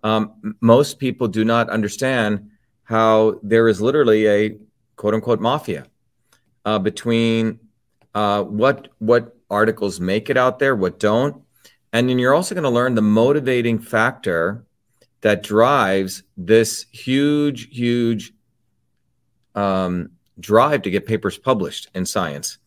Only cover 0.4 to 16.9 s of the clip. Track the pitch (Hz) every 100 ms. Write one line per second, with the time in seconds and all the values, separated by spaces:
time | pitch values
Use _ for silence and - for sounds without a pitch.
0.4 | 104 107 117 117 147 - 131 123 117 98
1.4 | 110 117 113 110 104 - 131 127 107 104
2.4 | - _ _ _ _ 113 113 110 110 -
3.4 | 104 113 113 95 110 143 123 107 107 104
4.4 | 107 - - _ _ - 104 110 113 113
5.4 | 110 147 - 80 65 _ _ _ _ _
6.4 | _ _ 104 107 98 - 117 117 113 113
7.4 | 113 110 _ _ _ _ _ 104 104 101
8.4 | 98 104 127 139 - _ 107 120 120 _
9.4 | _ 101 110 110 101 92 90 104 107 127
10.4 | 127 127 139 120 92 - 107 113 143 143
11.4 | _ _ - _ _ 113 123 127 123 147
12.4 | 180 185 147 120 127 117 107 107 123 147
13.4 | 131 123 120 110 - 113 117 131 - 85
14.4 | 85 113 - _ _ _ _ _ 110 101
15.4 | - 104 120 143 101 98 95 - _ -
16.4 | 87 113 110 - -